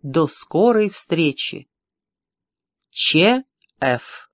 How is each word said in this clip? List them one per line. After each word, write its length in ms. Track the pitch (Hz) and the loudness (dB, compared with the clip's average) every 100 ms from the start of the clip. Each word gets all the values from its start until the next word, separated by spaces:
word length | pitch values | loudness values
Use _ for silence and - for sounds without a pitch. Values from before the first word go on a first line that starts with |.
До 240 | 143 139 156 | -2 0 0
скорой 600 | - - 156 226 226 208 | -2 -4 2 2 2 0
встречи. 800 | - - 165 156 135 - - - _ _ _ _ _ _ _ _ _ _ _ _ | -4 -6 0 0 -2 -10 -10 -18 _ _ _ _ _ _ _ _ _ _ _ _
Ч 540 | - - 151 190 254 262 _ _ _ | -4 0 4 4 2 -4 _ _ _
Ф. 480 | 135 120 - - - | -2 -2 -4 -20 -20